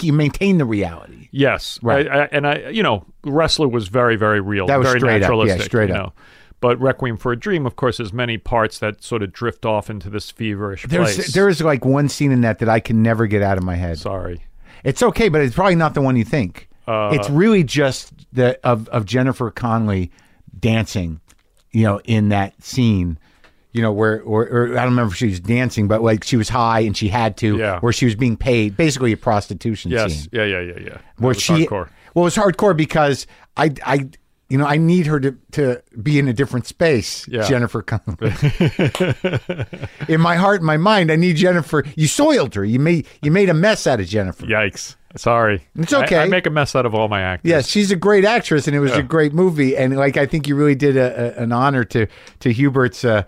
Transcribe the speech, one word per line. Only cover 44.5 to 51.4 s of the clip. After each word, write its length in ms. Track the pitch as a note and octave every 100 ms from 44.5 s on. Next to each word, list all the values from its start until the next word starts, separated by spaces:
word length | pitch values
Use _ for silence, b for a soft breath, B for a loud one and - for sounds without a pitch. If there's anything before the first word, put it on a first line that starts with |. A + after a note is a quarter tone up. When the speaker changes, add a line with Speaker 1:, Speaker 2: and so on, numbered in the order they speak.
| G#2+ G#2 - - - _ -
Speaker 2:
Sorry. 500 | A#2 A#2+ A2 G2 - -
Speaker 1:
It's 160 | E3
Speaker 2:
I, 100 | C#4
Speaker 1:
okay. 140 | - E3
Speaker 2:
I 80 | F3
make 200 | F#3 F3
a 40 |
mess 260 | D3+ B2+ C3+
out 80 |
of 100 | B2
all 140 | A2 A2
my 140 | G2+
actors. 260 | F#2 F2+ E3
Speaker 1:
Yes, 200 | D#3 A#2+
she's 220 | G#3 G3
a 60 | F#3
great 280 | G3 G#3
actress, 420 | G3+ A#3 - D3+ D3+
and 80 | C#3+
it 40 |
was 100 | C#3
Speaker 2:
Yeah. 60 | A#2
Speaker 1:
a 40 |
great 300 | B2+ D#3+ D3+
movie. 440 | D#3 F#3 D3+ C3 C3+
And, 200 | C3 C3+
like, 200 | C#3 D3+
I 100 | C#3+
think 200 | D#3+ C#3+
you 80 |
really 200 | C#3 D3
did 220 | C3 C#3+ C3
a, 420 | B2 A#2+ A#2+
a, 40 | B2